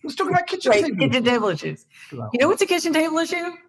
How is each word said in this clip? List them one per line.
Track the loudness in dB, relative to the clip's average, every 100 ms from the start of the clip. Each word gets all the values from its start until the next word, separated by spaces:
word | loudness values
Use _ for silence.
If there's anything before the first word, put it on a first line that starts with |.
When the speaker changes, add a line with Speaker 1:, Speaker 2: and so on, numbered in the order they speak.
Speaker 1:
Let's | -10 -4
talk | 0
about | 0 0
kitchen | -4 2
Speaker 2:
Right, | 2
Speaker 1:
table | 2 0
Speaker 2:
kitchen | 0 2
Speaker 1:
issues. | 2
Speaker 2:
table | 2 0
issues. | -2 -6 -12 _ -20 -18
Speaker 1:
Wow. | -12 -6
Speaker 2:
You | 0
know | 2
what's | 2
a | 2
kitchen | 0 0
table | 0 2 0
issue? | -2 -4 -6 -10